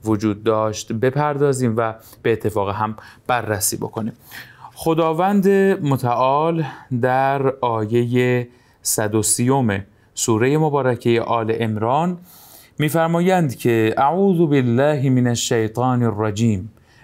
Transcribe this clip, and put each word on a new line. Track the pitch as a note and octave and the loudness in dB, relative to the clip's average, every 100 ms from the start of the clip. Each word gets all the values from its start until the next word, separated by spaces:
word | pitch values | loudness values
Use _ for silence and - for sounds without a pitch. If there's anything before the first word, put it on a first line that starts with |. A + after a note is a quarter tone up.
وجود | A2 G#2+ G#2+ G#2 | -2 0 0 -2
داشت | A2 A2 A2 G#2 - | 0 0 0 -4 -8
بپردازیم | A#2 B2+ C#3+ D3 C#3 C#3+ B2+ B2 A2 | -2 -2 0 -2 0 0 0 0 0
و | A2+ A2 - - | -2 -4 -16 -4
به | A#2+ | -2
اتفاق | A2 A2 G#2 G2 | 0 -2 -2 -2
هم | G2+ G#2+ G#2+ - - - | -2 -4 -6 -16 -10 -4
بررسی | B2 G#2 G#2 - G#2+ | -2 -2 -4 -4 -6
بکنیم. | A2 - A2 - - - - - - | -8 -8 -8 -10 -18 -20 -20 -20 -20
خداوند | - E3 D#3+ D#3+ D#3+ F#3 G3+ F#3+ G3 G3 F#3+ | -6 -2 0 0 0 0 2 4 4 2 0
متعال | C#3+ C3 B2 A#2 C3 C#3+ D#3+ E3 C#3 - - B2 | 0 0 0 0 2 2 0 -2 -6 -10 -8 -2
در | B2+ C3 C3+ C#3 C3+ - | 0 2 0 0 -2 -2
آیهٔ | B2 A2+ G#2+ A#2+ A#2+ B2 B2 B2 B2 - _ _ | -2 -2 -2 0 0 0 2 0 -4 -12 _ _
صد | - - G#2+ | -6 -2 0
و | A2 | 0
سیوم | G#2 - B2 C#3 A#2 G2 - _ _ | 0 0 0 2 0 -2 -6 _ _
سورهٔ | - - A2 B2 D#3 | -6 0 2 2 2
مبارکهٔ | D#3 C#3+ B2+ A#2 A#2+ A#2 | 0 0 0 0 0 0
آل | - A#2 A2 | 0 -2 -2
عمران | A2+ A2+ G#2+ A2+ C#3 F3 F3 - - - - - - | -2 -2 -2 0 0 -2 -4 -12 -20 -20 -20 -12 -4
می‌فرمایند | D3+ E3 E3 E3+ F3+ F#3 D#3 A2+ | -2 0 2 2 2 2 0 0
که: | B2+ A#2 A2 A2 | 0 2 2 2
«اعوذ | C#3 F3 G3 F3 | 0 2 2 2
بالله | E3 C#3+ B2 A#2 C#3+ D3+ C3+ | 2 2 2 2 2 2 2
من | B2+ B2 | 2 2
الشیطان | A#2 - A#2+ A2 A2+ B2+ B2 | 0 0 0 -2 -2 0 0
الرجیم. | A#2 G2+ G#2+ G2+ A#2 G2 A2 - _ _ | 0 0 -2 0 0 0 -6 -16 _ _